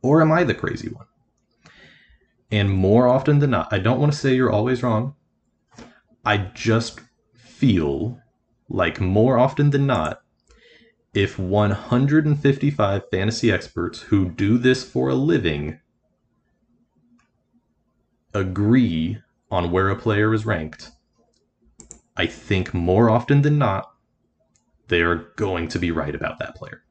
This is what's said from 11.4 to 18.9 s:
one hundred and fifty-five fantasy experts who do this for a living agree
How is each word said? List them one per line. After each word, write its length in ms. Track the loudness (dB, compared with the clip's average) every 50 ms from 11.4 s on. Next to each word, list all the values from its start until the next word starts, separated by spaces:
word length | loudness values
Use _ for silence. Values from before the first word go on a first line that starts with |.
one 320 | -6 -2 0 2 2 2
hundred 540 | 0 -4 -4 -2 0 0 2 2 2 2 2
and 140 | 2 0 2
fifty-five 640 | 2 0 0 2 0 -2 0 0 0 0 0 -2 -4 -4
fantasy 420 | -4 -2 -2 -2 -2 0 0 0
experts 500 | 0 0 -2 -6 _ -6 -6 -6 -6 -10
who 280 | -6 0 0 0 0 0
do 280 | -2 -4 0 2 2 2
this 260 | 4 2 2 0 -2
for 260 | -6 -4 -2 -2 0
a 60 | 0
living 640 | 0 0 0 0 0 0 -2 -4 -4 -6 -8 -10 -12 _ _ _ _ _ _ _ _ _ _ _ _ _ _ _ _ _ _ _ _ _ _ _ _ _ _ _ _ _ _ _ _ _ _ _ _ _ _ _ _ _ _ _ _ _ _ _ _ _ _ _
agree 840 | -4 -4 -4 -2 -2 2 4 4 4 4 2